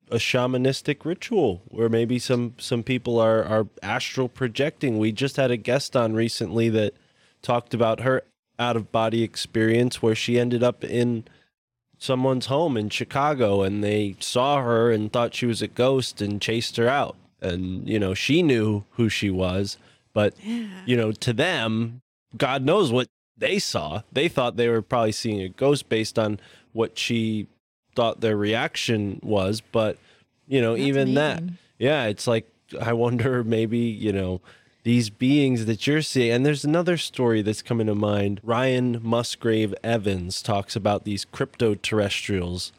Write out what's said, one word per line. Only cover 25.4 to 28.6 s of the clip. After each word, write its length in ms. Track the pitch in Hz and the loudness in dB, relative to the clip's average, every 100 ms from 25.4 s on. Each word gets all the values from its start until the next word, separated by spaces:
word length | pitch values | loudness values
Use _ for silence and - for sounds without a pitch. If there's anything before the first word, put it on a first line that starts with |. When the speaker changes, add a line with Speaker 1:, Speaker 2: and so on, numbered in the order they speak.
Speaker 1:
a 80 | 92 | -4
ghost 400 | - 135 143 - | 0 2 2 0
based 300 | 113 107 - | -2 0 0
on 200 | 107 104 - - _ | 0 -2 -10 -20 _
what 260 | 110 110 - | -2 -2 -2
she 480 | - 117 110 107 101 _ _ _ _ - | -2 0 0 -4 -8 _ _ _ _ 0
thought 240 | 117 - | 0 0
their 160 | 110 107 | 0 0
reaction 840 | 104 113 | 0 0